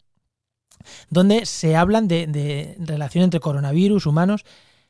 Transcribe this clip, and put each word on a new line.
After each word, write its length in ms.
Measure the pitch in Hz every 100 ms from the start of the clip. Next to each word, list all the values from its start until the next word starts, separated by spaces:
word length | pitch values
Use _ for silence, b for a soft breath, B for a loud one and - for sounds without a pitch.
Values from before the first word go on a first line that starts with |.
| _ _ _ _ _ _ _ - B B B
donde 380 | 160 190 214 208
se 280 | - 160 160
hablan 320 | 180 220 214
de, 200 | 170 165
de 480 | 147 143 143 - -
relación 460 | 165 151 143 170
entre 160 | 185 170
coronavirus, 680 | 160 139 139 151 196 208 156
humanos. 400 | 151 180 208 - b b b b